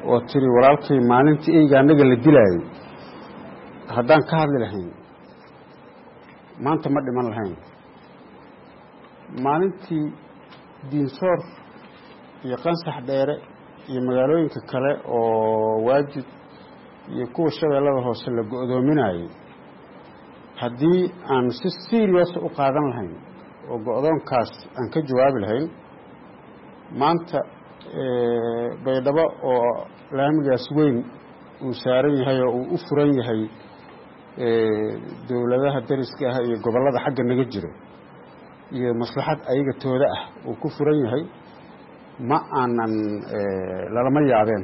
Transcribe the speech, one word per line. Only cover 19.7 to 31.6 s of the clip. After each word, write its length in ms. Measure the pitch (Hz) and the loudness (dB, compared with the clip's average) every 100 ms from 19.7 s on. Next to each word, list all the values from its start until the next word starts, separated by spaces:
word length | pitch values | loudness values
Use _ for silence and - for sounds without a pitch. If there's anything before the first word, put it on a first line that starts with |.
| - - - - - - - - | -20 -20 -20 -20 -20 -20 -20 -20
haddii 580 | - 123 123 160 180 180 - | -8 -8 0 2 4 2 -4
aan 260 | - 131 123 | -2 0 0
si 200 | 120 185 - | -2 -6 -6
serious 500 | - 226 208 180 175 | -2 2 4 4 2
u 160 | 175 170 | -2 -8
qaadan 360 | - 139 139 143 | -2 0 0 -2
lahayn 260 | 120 90 82 - - - - - | -4 -10 -12 -18 -20 -20 -20 -10
oo 120 | 117 | -8
go'doonkaas 720 | 110 107 151 156 - 127 107 - - | -4 0 0 0 0 -2 -2 -6 -16
aan 160 | - - | -10 -6
ka 100 | 160 | -4
jawaabi 380 | 143 127 139 131 | -2 2 2 2
lahayn, 260 | 98 117 160 - - - - - - - - - - - - | -2 -2 -4 -10 -20 -20 -20 -20 -20 -20 -20 -20 -20 -20 -14
maanta, 500 | 123 147 170 170 147 - - - - - | -2 0 0 -2 -6 -6 -12 -20 -20 -12
ee, 800 | 160 131 123 120 117 117 117 120 - | -8 -4 0 0 0 -2 -4 -6 -6
Baydhabo 460 | 131 131 135 151 160 - | -2 0 2 2 0 -2
oo 460 | 139 123 120 113 - - - | 0 2 2 0 -8 -18 -8
laamigaas 580 | 135 139 156 139 123 - | -2 0 2 2 0 0
weyn 260 | 143 147 120 123 - - - - | 2 2 2 -4 -12 -20 -20 -20
uu 160 | - | -10